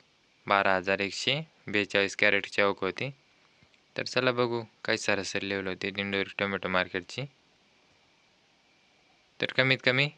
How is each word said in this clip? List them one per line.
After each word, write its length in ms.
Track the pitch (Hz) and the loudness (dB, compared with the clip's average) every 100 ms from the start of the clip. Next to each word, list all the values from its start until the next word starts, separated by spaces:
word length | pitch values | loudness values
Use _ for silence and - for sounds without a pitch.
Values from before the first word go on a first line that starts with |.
| - _ _ _ - | -20 _ _ _ 0
बारा 300 | 101 98 95 | 2 4 2
हजार 220 | 92 95 | 2 0
एकशे 420 | 98 - - 139 160 _ - | -2 -2 -2 -2 -6 _ -4
बेचाळीस 480 | 104 101 101 98 - | -2 0 2 0 2
कॅरेटची 460 | 107 101 - - | 4 4 0 2
आवक 180 | 101 95 | 2 2
होती. 300 | 95 - 131 - _ _ _ _ _ _ _ - | -4 -4 -8 -10 _ _ _ _ _ _ _ -10
तर 80 | |
चला 280 | - 123 127 | -4 0 2
बघू 300 | 120 120 117 113 _ | 2 0 -2 -6 _
काय 120 | - 113 | -2 -2
सरासरी 520 | - 101 92 98 98 | 2 0 0 -4 -2
लेवल 180 | 98 95 | -2 -4
होती 240 | 90 98 | -4 -4
दिंडोरी 440 | 98 101 98 98 - | -4 -2 -2 -4 -2
टोमॅटो 300 | 101 98 95 | -2 -2 0
मार्केटची. 540 | 92 90 95 90 - 139 _ _ _ _ _ _ _ _ _ _ _ _ _ _ _ _ _ _ _ _ _ | 0 0 -4 -6 -10 -10 _ _ _ _ _ _ _ _ _ _ _ _ _ _ _ _ _ _ _ _ _
तर 60 | - | -2
कमीत 320 | - 131 131 | 2 2 4
कमी 260 | - 127 147 | 4 4 0